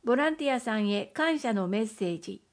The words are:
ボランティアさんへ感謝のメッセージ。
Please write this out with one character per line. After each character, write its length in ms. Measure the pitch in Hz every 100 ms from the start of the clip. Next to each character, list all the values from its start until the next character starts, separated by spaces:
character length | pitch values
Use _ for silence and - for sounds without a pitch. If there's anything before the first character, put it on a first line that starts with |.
ボ 120 | - 247
ラ 140 | 302
ン 60 | 311
テ 80 |
ィ 100 | 285
ア 60 | 254
さ 140 | 247 220
ん 140 | 208
へ 160 | 202 -
感 320 | - 320 311
謝 160 | 247
の 120 | 202 180
メ 160 | 202
ッ 40 | 220
セ 200 | - 185
ー 80 | 165
ジ。 220 | - - _